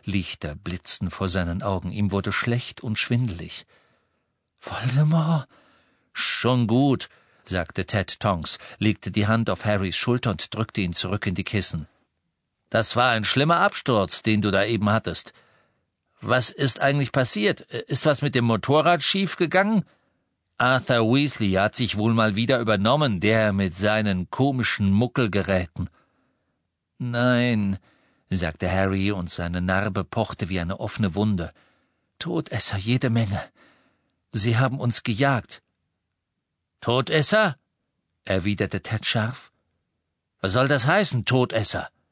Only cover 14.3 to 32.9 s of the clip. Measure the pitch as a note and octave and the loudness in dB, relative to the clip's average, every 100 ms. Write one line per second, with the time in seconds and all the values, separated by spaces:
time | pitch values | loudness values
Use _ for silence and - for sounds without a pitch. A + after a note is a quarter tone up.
14.3 | G#2+ G2+ G2 G#2 A2+ G#2 A2 - D#2+ - | 2 2 2 2 0 2 0 0 -6 -8
15.3 | - _ _ _ _ _ _ _ _ G#2 | -14 _ _ _ _ _ _ _ _ 0
16.3 | B2 - - C3+ - C#3 C#3+ C3 C#3 B2 | 0 0 0 -2 0 0 0 0 0 0
17.3 | G#3 G#3 - - A#2 - C#3 D#3 C#3 D3 | 2 0 -2 -6 -10 -4 -2 2 0 0
18.3 | B2 A#2 A2 - D3 D3+ F3 - G3 F#3+ | 0 2 0 2 2 4 2 2 0 -2
19.3 | - D#3+ F#3 G3+ A3 - _ _ _ _ | -2 0 2 2 0 -2 _ _ _ _
20.3 | _ _ - B2 C3 - A#2+ A2 C3+ C#3+ | _ _ -2 2 2 2 2 4 4 2
21.3 | - G2+ F#2 G#2 - A#2+ G#2 A2 A2+ A2 | 0 0 2 2 0 -2 0 2 2 2
22.3 | G2+ A#2+ B2+ A2 G#2 G#2+ D3 C#3+ F#2 G2 | 2 2 2 2 2 2 2 2 0 2
23.3 | A2+ G#2+ G2 F#2+ F2 G#2 A2 G#2 F#2 F2 | 4 2 2 0 0 2 2 2 -2 -4
24.3 | - C#3 C3 G#2+ - G2 G2+ B2 - A2+ | -2 0 0 -2 0 2 4 2 0 0
25.3 | G2 F2+ F#2 F2 - F2+ _ _ _ _ | 0 0 0 -2 -8 -10 _ _ _ _
26.3 | _ _ _ _ _ _ - B2 A#2+ B2 | _ _ _ _ _ _ -10 -6 0 2
27.3 | A#2+ B2 A2 G2+ G2 _ _ _ _ - | 2 2 0 0 -4 _ _ _ _ -6
28.3 | F#2+ E2 - F2+ F#2 G2 F#2+ G2 G2 F2 | -4 -4 -4 -2 0 0 0 -2 -2 -4
29.3 | - E2+ F2+ F2+ F#2+ G#2 F#2+ F2+ A#2+ G#2 | -4 -4 -4 0 0 0 -4 -4 -4 -4
30.3 | - F2 F#2 E2+ F#2+ A2+ - G2+ F#2 G#2+ | -4 -4 -4 -4 -6 -8 -2 -2 0 0
31.3 | F#2+ D#2+ - _ _ _ _ _ - E3+ | 0 -4 -10 _ _ _ _ _ -12 -6
32.3 | E3+ D3+ A#2 - G2 G#2 | -6 -4 -2 0 -2 0